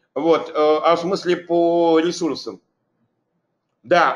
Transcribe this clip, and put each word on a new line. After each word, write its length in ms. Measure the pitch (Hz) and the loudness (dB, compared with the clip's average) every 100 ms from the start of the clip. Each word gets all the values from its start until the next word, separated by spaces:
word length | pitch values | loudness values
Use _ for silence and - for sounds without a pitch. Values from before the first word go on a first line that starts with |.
| _ | _
Вот, 360 | - 160 156 165 | -4 0 0 0
э, 40 | |
а 420 | 151 151 151 147 165 | 0 2 2 2 0
в 60 | |
смысле 340 | 175 202 170 175 | -2 -4 -2 -4
по 640 | 170 170 170 170 170 160 | -2 0 2 2 2 2
ресурсам. 640 | 165 165 165 131 113 - _ _ _ _ _ _ _ _ _ _ _ _ | 0 -2 -6 -6 -10 -16 _ _ _ _ _ _ _ _ _ _ _ _
Да, 320 | 117 156 147 | -2 2 2